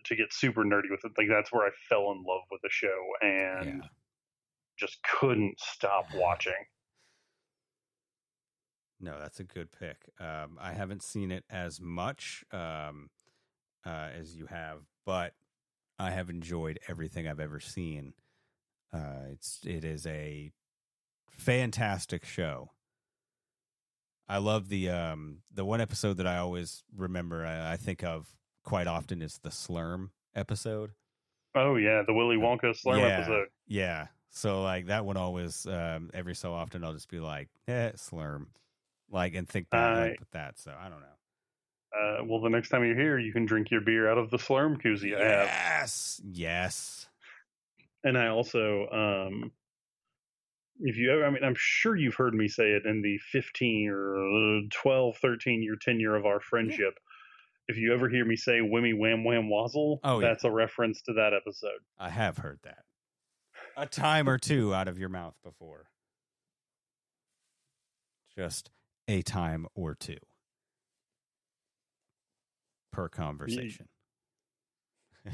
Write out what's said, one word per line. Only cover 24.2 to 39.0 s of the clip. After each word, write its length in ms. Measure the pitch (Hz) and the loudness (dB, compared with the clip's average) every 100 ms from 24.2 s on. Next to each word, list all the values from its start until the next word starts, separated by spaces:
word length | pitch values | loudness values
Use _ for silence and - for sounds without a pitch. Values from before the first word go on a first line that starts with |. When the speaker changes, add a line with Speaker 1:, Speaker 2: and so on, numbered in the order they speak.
| - | -4
Speaker 2:
I 80 | 98 | 0
love 320 | 104 110 95 | 2 2 0
the, 200 | 98 92 | -2 0
um, 500 | 87 82 78 76 76 _ | 0 -2 -6 -10 -16 _
the 120 | - 98 | -6 -2
one 160 | 113 | 0
episode 360 | 110 - 104 92 | -2 -2 -2 0
that 80 | 90 | 0
I 100 | 90 | -2
always 460 | 90 90 82 - _ 98 | -2 -6 -8 -12 _ -8
remember, 500 | 92 90 87 82 80 | -6 -6 -6 -6 -6
I, 280 | 80 80 | -6 -6
I 40 | 85 | -6
think 260 | - 87 | -6 -4
of 260 | 87 82 78 _ _ _ | -4 -6 -10 _ _ _
quite 240 | - 98 87 | -4 -2 0
often 340 | 82 73 87 | -4 -6 -8
is 180 | 78 - | -8 -12
the 60 | 78 | -12
Slurm 600 | - - 85 82 90 95 - _ | -12 -8 -6 -6 -8 -10 -16 _
episode. 580 | 98 98 104 113 107 107 - _ _ _ _ _ | -8 -6 -6 -4 -6 -8 -14 _ _ _ _ _
Speaker 1:
Oh, 220 | 135 135 123 | 2 4 6
yeah, 260 | 107 110 104 | 6 6 4
the 60 | |
Willy 240 | 110 117 113 | 4 4 4
Wonka 360 | 117 120 120 | 4 4 2
Slurm 260 | 110 127 131 | 2 2 6
Speaker 2:
Yeah, 180 | - 92 | 6 4
Speaker 1:
episode. 280 | 87 107 98 _ - | 2 0 -2 _ -6
Speaker 2:
yeah. 400 | 101 90 80 78 _ _ - | -2 0 -2 -8 _ _ -4
So, 260 | 107 95 | -2 0
like, 260 | 95 92 90 | 0 -2 -2
that 180 | 107 101 | -2 0
one 100 | 95 | -2
always, 500 | 90 90 87 - 92 | -2 -2 -6 -8 -6
um, 460 | 87 85 80 82 | -4 -4 -6 -8
every 220 | 92 90 87 | -8 -8 -8
so 180 | 90 | -6
often, 300 | 85 82 90 | -6 -8 -8
I'll 80 | 82 | -8
just 180 | 76 - | -10 -10
be 120 | 85 | -10
like, 260 | 80 73 71 _ - | -8 -8 -10 _ -6
"Eh, 220 | 123 117 | -2 -2
Slurm." 560 | - - 82 76 73 71 _ _ _ _ _ | -4 -12 -10 -8 -8 -12 _ _ _ _ _